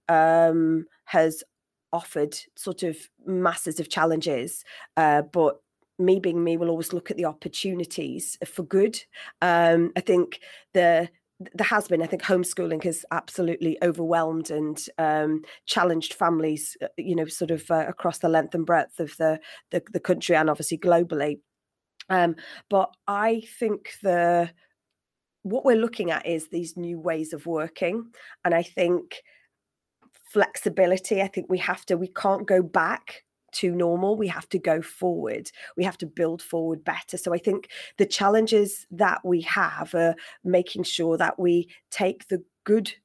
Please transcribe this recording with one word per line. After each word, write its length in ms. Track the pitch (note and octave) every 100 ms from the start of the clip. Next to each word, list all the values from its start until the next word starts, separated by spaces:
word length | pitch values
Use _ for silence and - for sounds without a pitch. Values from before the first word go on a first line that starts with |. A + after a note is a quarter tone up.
| -
um, 800 | D#3+ D#3+ E3 E3 E3 D#3+ D#3+ E3 _ -
has 380 | F3 D#3+ D#3+ - _ _ _ _
offered 460 | E3 - D#3 D3 D3 - -
sort 280 | F#3+ F3
of 120 | F3 D#3+ - _ -
masses 560 | F#3 F3 E3+ E3 D#3
of 80 | D#3
challenges, 760 | F3 E3 D#3+ D#3+ C3 C3 - - - - -
uh, 280 | D#3 D3
but 340 | D3 F3 D3+ - _ _ _ -
me 200 | F#3 F#3+
being 220 | F#3 E3+
me 140 | E3+ E3
will 140 | E3+
always 240 | E3 D#3+
look 180 | F3 -
at 60 | -
the 80 | E3
opportunities 1120 | D#3 D#3+ - F#3+ F3 E3 - C#3+ F3+ - - -
for 180 | -
good. 340 | D#3 G3 G#3+ - - - - -
Um, 500 | F3+ E3+ E3+ E3+ E3+ F3+
I 20 |
think 400 | - F3+ - - - - _
the, 360 | F#3+ E3+ E3 F3 _ _ -
there 280 | F#3 F3+ G#3
has 200 | G#3 G3+
been, 140 | E3
I 60 | E3
think 160 | F3+
homeschooling 600 | - F#3 F3+ - E3+ D#3
has 220 | F3 E3 -
absolutely 640 | E3 - - E3+ - E3 D#3
overwhelmed 680 | F3 E3 E3 E3+ D#3+ D#3+ D#3+
and, 320 | D3+ D3+ D3+ - -
um, 440 | D#3 D#3 D#3 D#3 - - -
challenged 480 | G3+ F3 D#3+ -
families, 640 | - E3+ E3 D#3 D3+ - -
uh, 40 | - -
you 180 | F3+ E3+
know, 100 | D#3
sort 260 | - E3
of, 180 | D#3+ -
uh, 140 | D#3+ D#3
across 320 | - E3+ -
the 100 | E3
length 240 | D#3+ D3
and 120 | E3 D#3+
breadth 340 | E3 - -
of 160 | D3 -
the, 220 | D#3+ D#3 - - _
the, 120 | F3 -
the 80 | E3
country 360 | - F3 - D#3+
and 140 | D#3
obviously 280 | D3 - D#3+
globally. 640 | F3 E3+ E3+ D3+ D3+ C#3+ _ _ _ _ _ - -
Um, 260 | F#3 E3+ E3 - - -
but 260 | G3 G3 _ -
I 360 | G3+ A3+ A3+ A3+ -
think 340 | A3 G#3 - -
the, 500 | G3 F3 E3+ F3 E3+ - _ _ _ _ _ _ _ _
what 220 | F#3+ B3 C4+
we're 120 | A3+
looking 340 | A3+ A#3 F3
at 140 | D#3 E3+
is 240 | E3 -
these 280 | E3+ E3 F3+
new 220 | E3+ E3
ways 340 | E3+ D#3+ D#3
of 120 | D3 E3
working. 640 | D#3+ D#3+ - F3 A3+ A#3 - - - E3+
And 80 |
I 80 | E3
think 600 | F3 - F3 F3 - - - _ _ _ _ _ _ _ _
flexibility, 1120 | _ - G#3 - - F#3 E3 F3 F#3 - G3
I 60 | F#3+
think 200 | F#3 -
we 100 | F#3
have 260 | - F#3 -
to, 120 | F3
we 100 | F3+
can't 400 | - G3 G3 G3+
go 140 | F#3
back 600 | E3 F3+ D3 - - - _ _ _
to 200 | - F#3
normal. 440 | F3 E3+ F3 F#3+ A3
We 100 | G3
have 200 | D#3+ -
to 100 | F3+
go 220 | E3+ D#3+
forward. 680 | - - F3+ E3 A#2 A2+ - - - -
We 80 | F#3
have 120 | -
to 60 | D#3+
build 360 | F3 E3 E3+
forward 420 | - E3+ E3 D#3+
better. 340 | D#3 D3 - F3
So 160 | F3+
I 40 | E3+
think 320 | G#3 F#3+ - - - -
the 80 | F#3+
challenges 800 | - G3+ A3 A3 G#3+ G3 - -
that 300 | F3 F#3+ -
we 160 | F#3 F3
have 540 | E3 G3+ D#3+ D3+ D#3+ E3+
are 200 | E3 E3 - -
making 400 | F3+ F3+ F3 -
sure 340 | F3+ - E3 E3
that 220 | E3+ -
we 300 | F3 F3 F3 - -
take 380 | - F#3+ - -
the 160 | F#3 - _ -
good 280 | A3 F#3+ -